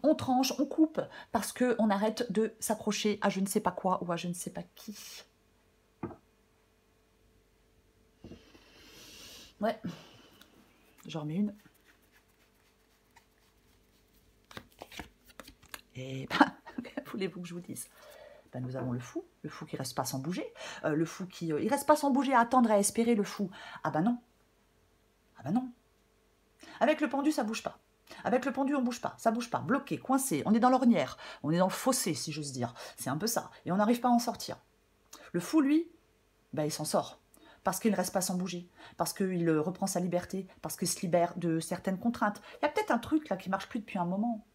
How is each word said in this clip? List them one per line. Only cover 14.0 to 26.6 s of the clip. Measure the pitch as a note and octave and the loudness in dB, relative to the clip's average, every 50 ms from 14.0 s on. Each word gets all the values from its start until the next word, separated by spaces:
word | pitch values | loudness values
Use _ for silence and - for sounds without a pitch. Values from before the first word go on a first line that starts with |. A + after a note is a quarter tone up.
| _ _ _ _ _ _ _ _ _ _ - - - _ _ - - - - - - - _ _ _ - - - - - - _ - - - - _ _ _ | _ _ _ _ _ _ _ _ _ _ -18 -18 -18 _ _ -20 -20 -16 -14 -14 -14 -14 _ _ _ -20 -20 -20 -20 -20 -20 _ -18 -18 -18 -18 _ _ _
Et | C3 B2+ C3 C3 C3+ C3+ | -12 -10 -8 -8 -8 -8
ben, | - - - - - - - _ - - - | -4 6 6 6 6 4 -12 _ -14 -14 -12
<laughs> | |
que | - - - - - - | -12 -10 -12 -12 -12 -10
voulez-vous | - A3+ F#3+ F#3 - F3 | -6 -4 -4 -4 -6 -8
que | F3+ E3+ | -12 -10
je | E3+ | -12
vous | F3 | -12
dise ? | F3 - - - - - - - - - - - - - - - _ - | -10 -10 -12 -12 -12 -16 -18 -20 -20 -20 -20 -20 -20 -20 -20 -20 _ -12
Ben, | - B2+ | -8 -8
nous | B2+ B2+ B2+ | -6 -6 -6
avons | C3 B2+ B2+ | -4 -4 -4
le | A#2+ B2 | -4 -4
fou, | B2 - - E4 - - _ _ | -6 -8 -10 -10 -10 -10 _ _
le | - D3+ | -12 -12
fou | - - E3 | -10 -10 -10
qui | D#3 - | -10 -8
reste | - C3+ B2 - | -8 -8 -6 -4
pas | - C3 | -4 -2
sans | B2 - C3+ | -2 -2 -4
bouger, | C3+ D#3 F#3 B3 B4+ - - - - - - - - | -2 -2 -4 -4 -6 -8 -10 -12 -14 -12 -12 -4 0
euh, | D#3 D3+ | 2 2
le | D3+ E3 | 2 2
fou | D#3+ - - F#3+ | 0 -2 -8 -10
qui, | F3+ - - E3+ E3 | -10 -8 -6 -4 -2
euh, | D3+ D3 | 0 0
il | - A3 | 2 2
reste | C#4 C#4 - | 0 2 6
pas | - D4+ | 6 6
sans | D4+ - C#4+ | 6 6 2
bouger | B3+ C4+ C4 C4 C4+ | 4 4 4 4 6
à | A#3 | 4
attendre, | A#3+ A#3 - B3 A#3+ A3 | 6 6 6 6 6 6
à | A3 G3+ | 6 4
espérer, | G3+ G3+ - - A#3 A#3 A#3+ | 4 4 2 2 4 4 4
le | G#3 | 2
fou. | G3+ - - - G3+ F3 - - - - - - - | 2 -2 -2 -4 -4 -4 -4 -12 -18 -16 -16 -6 -6
Ah | D#3 | -2
ben | D3 D#3 | 0 2
non, | E3+ A#3 A#3+ A#3+ - _ _ _ _ _ _ _ _ _ _ _ _ _ _ _ _ _ _ _ _ _ _ - | 2 2 2 0 -4 _ _ _ _ _ _ _ _ _ _ _ _ _ _ _ _ _ _ _ _ _ _ -12
ah | - | -4
ben | C3 | -2
non. | F#3 B3 C4 B3+ - _ _ _ _ _ _ _ _ _ _ _ _ _ _ _ _ _ | 0 0 -2 -4 -12 _ _ _ _ _ _ _ _ _ _ _ _ _ _ _ _ _